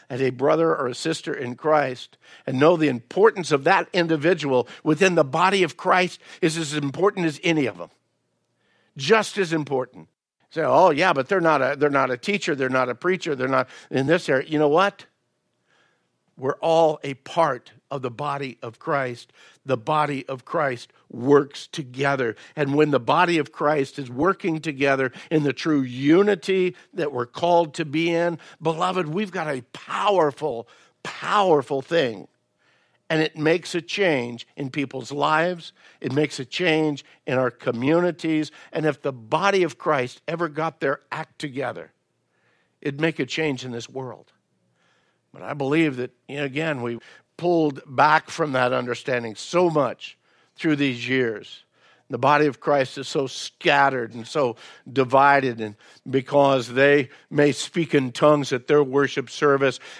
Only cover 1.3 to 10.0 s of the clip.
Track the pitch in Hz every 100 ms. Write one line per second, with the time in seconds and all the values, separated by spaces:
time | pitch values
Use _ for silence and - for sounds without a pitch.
1.3 | 143 123 123 151 151 135 123 - _ _
2.3 | - - 131 147 175 151 123 - - 220
3.3 | 190 160 143 139 190 175 190 170 160 151
4.3 | 180 147 127 117 - 156 156 190 170 139
5.3 | 156 180 196 170 - 185 185 180 - -
6.3 | - 165 156 156 147 143 139 190 202 170
7.3 | 147 175 160 123 90 85 _ _ _ _
8.3 | _ _ _ _ _ _ - 135 220 202
9.3 | - 180 160 139 135 127 92